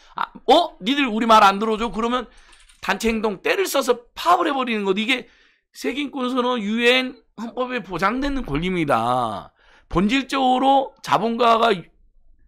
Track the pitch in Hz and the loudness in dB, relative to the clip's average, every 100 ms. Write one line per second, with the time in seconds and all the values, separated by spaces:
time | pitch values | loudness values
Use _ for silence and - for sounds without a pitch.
0 | - - - - - 302 339 - 185 285 | -10 -6 -4 -2 2 4 2 -4 -4 -2
1 | 262 214 226 220 202 196 220 214 233 185 | 0 0 4 6 6 4 -2 -2 -4 -2
2 | 233 247 220 - _ _ _ _ - 196 | -2 -2 -6 -16 _ _ _ _ -6 -2
3 | 226 226 214 190 - 392 370 - 254 233 | -2 0 -2 -2 -2 0 0 0 0 -2
4 | - - 330 359 330 269 240 214 196 190 | -4 -4 2 2 2 -2 -2 -2 0 0
5 | 220 254 - _ _ _ _ - 262 262 | -2 -4 -6 _ _ _ _ -8 -6 -6
6 | 285 277 247 262 240 247 202 226 240 254 | -8 -6 -4 -2 -2 -2 -2 0 2 2
7 | 254 - _ - 226 240 247 247 196 175 | -2 -10 _ -14 -10 -8 -6 -6 -8 -2
8 | 196 254 185 180 135 139 180 180 151 117 | -2 -2 -4 -4 -4 -4 -2 -2 0 0
9 | 117 127 117 98 73 _ _ _ _ 160 | 2 0 -2 -6 -12 _ _ _ _ -2
10 | 202 269 262 277 254 254 262 269 269 - | 0 0 -2 -2 0 2 4 2 0 -8
11 | - 151 226 233 240 226 233 196 - _ | -2 0 0 2 2 4 2 0 -6 _
12 | _ _ - _ | _ _ -20 _